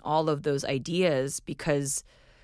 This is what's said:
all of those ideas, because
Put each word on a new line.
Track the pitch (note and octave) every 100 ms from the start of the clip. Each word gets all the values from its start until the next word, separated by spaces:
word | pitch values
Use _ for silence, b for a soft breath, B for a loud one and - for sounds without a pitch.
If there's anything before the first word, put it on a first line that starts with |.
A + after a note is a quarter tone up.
| -
all | D#3 D#3
of | D3
those | D3+ C#3
ideas, | - C3+ - E3+ F3+ C3+ C#3 -
because | - C#3+ - C#3+ C#3 - - b b b